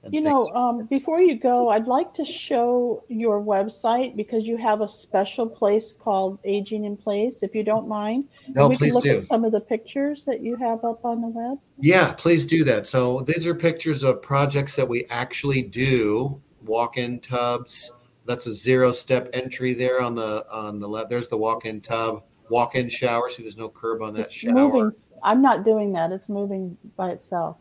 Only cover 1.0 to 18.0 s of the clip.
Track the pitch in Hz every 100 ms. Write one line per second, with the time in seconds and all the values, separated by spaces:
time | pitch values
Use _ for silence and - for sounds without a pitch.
1 | 277 330 370 247 262 247 240 214 226 254
2 | 339 - 294 - - 254 240 247 240 226
3 | - 226 233 208 208 196 208 - 226 233
4 | 254 214 214 226 220 233 226 214 214 -
5 | - 196 170 - 226 226 208 208 220 -
6 | - 196 190 196 - 202 202 214 208 208
7 | - 202 226 254 190 220 214 220 220 208
8 | 208 240 277 _ - 269 143 254 - 240
9 | 147 127 - 240 226 214 214 226 - 277
10 | 277 285 - 240 226 233 240 226 233 226
11 | 247 233 233 226 240 277 _ - 269 185
12 | 165 - 170 170 139 165 139 110 101 131
13 | 123 127 131 170 165 170 165 160 160 143
14 | 135 127 - 139 143 143 139 - 127 120
15 | - 120 123 - 143 135 104 107 135 127
16 | 107 107 139 139 _ _ 110 110 117 -
17 | 120 120 - 123 123 120 120 - - -